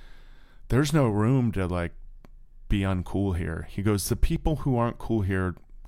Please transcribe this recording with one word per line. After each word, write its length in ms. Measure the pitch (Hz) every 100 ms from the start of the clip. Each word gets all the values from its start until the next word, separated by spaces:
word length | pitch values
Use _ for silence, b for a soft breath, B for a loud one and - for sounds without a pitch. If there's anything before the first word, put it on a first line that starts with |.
| b b b b b b -
there's 240 | 117 147
no 160 | 156 120
room 420 | 104 110 135 117
to, 140 | 98 87
like, 260 | 87 85 - - - - - - - -
be 120 | 101
uncool 560 | 98 92 - 98 98 85
here." 300 | 82 82 -
He 120 | -
goes, 260 | 101 101 -
"The 80 | -
people 400 | - 160 165 143
who 200 | 143 120
aren't 220 | 117 -
cool 240 | - 110
here 320 | 95 95 92 85 - -